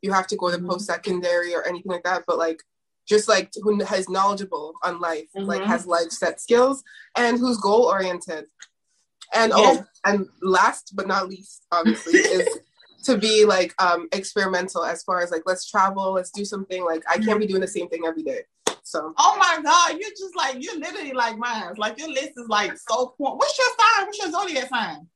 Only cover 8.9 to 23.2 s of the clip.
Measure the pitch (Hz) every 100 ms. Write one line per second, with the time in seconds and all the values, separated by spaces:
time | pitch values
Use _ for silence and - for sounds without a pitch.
8.9 | _ _ _ - 214 226 180 214 262 -
9.9 | _ 196 202 185 _ 190 185 214 240 -
10.9 | 196 190 190 190 190 190 - _ 175 170
11.9 | 220 - 349 - 359 - - _ _ _
12.9 | _ - 226 214 214 214 185 180 - 185
13.9 | 175 165 185 190 208 190 180 185 175 165
14.9 | 170 - 180 175 170 170 180 - 208 190
15.9 | 196 190 190 180 202 202 208 190 185 175
16.9 | 165 - 175 220 214 208 190 190 180 175
17.9 | 165 165 165 147 - - _ - - -
18.9 | - 151 - 359 392 370 320 302 339 339
19.9 | 320 427 370 381 359 277 254 311 349 320
20.9 | 403 294 254 233 214 240 220 185 214 208
21.9 | 226 320 262 294 247 233 208 202 170 -
22.9 | 226 254 _